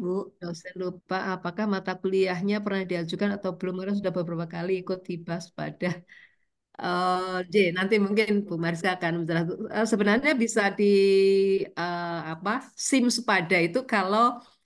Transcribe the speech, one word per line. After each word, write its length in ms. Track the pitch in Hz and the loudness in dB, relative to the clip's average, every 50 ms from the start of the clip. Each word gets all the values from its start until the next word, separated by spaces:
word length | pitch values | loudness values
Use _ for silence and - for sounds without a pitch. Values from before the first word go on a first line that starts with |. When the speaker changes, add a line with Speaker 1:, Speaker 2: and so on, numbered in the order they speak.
Speaker 1:
Bu. 80 | 196 175 185 196 190 - - _ | -2 -2 -2 -4 -4 -8 -12 _
Speaker 2:
Dosen 340 | 180 175 170 165 - 180 180 180 | -10 -10 -10 -10 -14 -14 -10 -8
lupa 340 | 185 180 180 180 _ - 190 190 185 190 185 | -6 -6 -8 -10 _ -6 -4 -4 -2 -4 -4
apakah 300 | 180 - 175 165 208 214 208 196 | -4 -6 -6 -4 -4 -2 -2 -2
mata 160 | 190 190 185 185 185 | -2 -2 -4 -6 -4
kuliahnya 540 | - 190 190 190 190 185 180 175 190 196 208 214 208 | -2 0 2 2 2 0 0 -2 -2 -2 -2 -2 -2
pernah 180 | 202 196 190 190 180 | -2 -2 -2 -2 -2
diajukan 400 | 180 175 170 165 185 - 208 202 202 | -4 -4 -4 -6 -4 -2 -2 -2 -2
atau 140 | 202 - 190 185 185 | -2 -4 -6 -6 -4
belum, 160 | - 180 180 185 | -6 -6 -4 -4
karena 140 | 190 196 202 202 | -4 -4 -4 -2
sudah 120 | 196 185 175 180 | -2 -2 -2 -2
beberapa 280 | 170 170 170 165 170 165 170 | -4 -4 -4 -6 -6 -6 -8
kali 160 | 170 170 185 190 180 | -6 -4 -2 -2 -2
ikut 160 | 180 185 185 185 185 - | -2 -6 -6 -6 -6 -8
di 60 | 175 165 165 | -8 -8 -6
Baspada. 600 | 170 165 170 170 - _ - 151 151 151 - 175 180 165 175 - _ - - - _ _ _ _ _ _ _ _ _ _ - | -8 -8 -8 -8 -12 _ -10 -10 -10 -6 -4 -4 -4 -4 -6 -10 _ -20 -20 -20 _ _ _ _ _ _ _ _ _ _ -8
Eh, 560 | - 175 180 180 180 185 180 180 185 185 185 180 185 180 | -6 -4 -2 0 0 0 0 0 -2 -2 -4 -4 -4 0
J, 20 | 165 208 196 175 165 190 | 2 4 4 4 2 0
nanti 160 | - 196 220 208 202 | 2 2 4 4 4
mungkin 220 | 196 208 214 214 208 208 202 202 - | 2 2 2 2 2 2 0 0 -2
Bu 60 | 175 165 165 | -4 -2 -2
Marisa 240 | 165 170 165 - 185 180 | -2 -2 0 -2 -2 -2
akan 160 | 180 175 165 165 170 | 0 -2 -2 -2 -2
menjelaskan. 360 | 170 160 170 165 170 170 185 - 220 220 - 208 | -2 0 0 0 0 -2 -4 -6 -8 -4 -2 -2
Eh, 80 | 226 226 | 0 2
sebenarnya 400 | 233 202 208 202 208 240 277 294 311 254 233 | 2 2 4 2 2 4 2 2 2 2 0
bisa 180 | 226 - 226 202 196 196 - | 0 2 2 2 2 2 2
di, 60 | 208 202 202 196 196 196 196 196 196 196 196 196 196 196 196 190 - - - - | 4 6 6 6 6 6 6 6 6 6 6 4 4 4 2 0 0 -4 -6 -6
eh, 380 | 170 175 175 175 175 170 170 165 151 156 | -4 -4 -4 -4 -4 -4 -6 -6 -6 -8
apa, 180 | 165 165 185 202 220 269 - - _ - - - | -10 -6 -4 -4 -4 -4 -6 -12 _ -8 -2 2
sim 140 | 285 262 240 247 226 196 | 4 4 4 4 2 0
Spada 380 | 233 - 208 190 175 165 185 175 170 | 2 2 2 2 4 4 4 4 4
itu 120 | 170 170 262 262 - | 2 2 -2 -2 0
kalau 320 | 233 208 190 185 208 220 240 247 - 240 - - _ _ _ | 0 0 2 2 2 2 2 2 0 -2 -10 -20 _ _ _